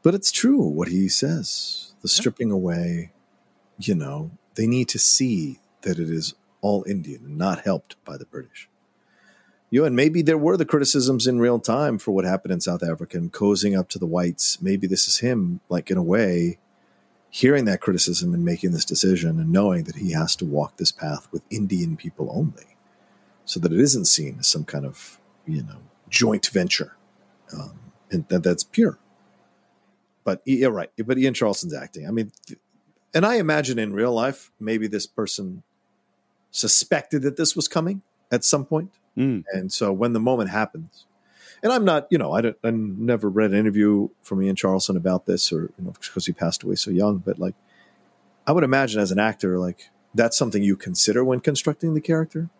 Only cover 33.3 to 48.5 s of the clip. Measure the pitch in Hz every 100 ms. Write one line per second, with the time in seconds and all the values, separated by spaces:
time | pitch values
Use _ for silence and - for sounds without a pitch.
33.3 | 233 160 151 131 117 107 98 120 117 127
34.3 | 135 - _ 110 113 107 104 - - 104
35.3 | - 95 92 _ _ _ _ _ _ _
36.3 | _ _ - 113 - - 156 - 147 139
37.3 | 139 151 - - 170 165 196 _ _ _
38.3 | - - 147 135 160 185 _ _ - 135
39.3 | 110 82 95 92 - 104 95 120 113 117
40.3 | 127 98 104 107 - - _ _ _ _
41.3 | _ - - 220 254 196 156 - 160 82
42.3 | 85 117 - 117 113 107 95 117 117 104
43.3 | 98 107 101 110 104 104 104 98 _ -
44.3 | 98 95 95 95 95 - 92 90 90 -
45.3 | 87 - 80 82 - 90 - - - -
46.3 | 85 85 - 98 95 - 90 104 98 90
47.3 | - 92 - _ _ _ _ _ _ _
48.3 | _ -